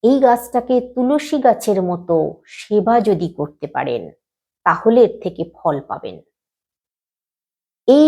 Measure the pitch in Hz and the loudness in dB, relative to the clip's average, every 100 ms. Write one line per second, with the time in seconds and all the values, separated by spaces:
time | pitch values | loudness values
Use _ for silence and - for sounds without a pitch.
0 | 226 269 262 240 - 247 240 254 247 - | 2 4 4 2 -2 -6 -2 -2 -2 -4
1 | 247 294 294 302 262 214 - 196 180 175 | -2 -2 -2 0 0 0 0 -2 -2 -6
2 | 175 165 151 147 _ - - 208 208 233 | -2 -2 -2 -8 _ -20 -2 -2 2 0
3 | 214 180 170 - 147 _ 147 135 139 120 | 2 -2 -4 -6 -10 _ -10 -6 -6 -6
4 | 82 _ _ _ _ _ 180 156 220 233 | -8 _ _ _ _ _ -2 0 2 4
5 | 220 - 180 175 170 _ - 143 - 170 | 2 0 -12 -10 -12 _ -4 -4 -8 -12
6 | 107 87 _ _ _ _ _ _ _ _ | -12 -16 _ _ _ _ _ _ _ _
7 | _ _ _ _ _ _ _ _ - 277 | _ _ _ _ _ _ _ _ 2 6